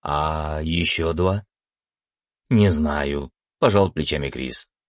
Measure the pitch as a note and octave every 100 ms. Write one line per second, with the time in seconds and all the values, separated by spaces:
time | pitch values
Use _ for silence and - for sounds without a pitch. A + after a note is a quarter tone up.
0 | - D2+ D#2 D#2 D2+ D2+ D#2+ E2+ E2 -
1 | E2 E2 F2+ G2+ G#2 _ _ _ _ _
2 | _ _ _ _ _ A#2 G2+ D#2 D2+ D2
3 | C#2+ C#2+ C#2 _ _ _ - G#2 G2 D#2
4 | D2+ D2 C#2+ B1+ C2 A#1+ - _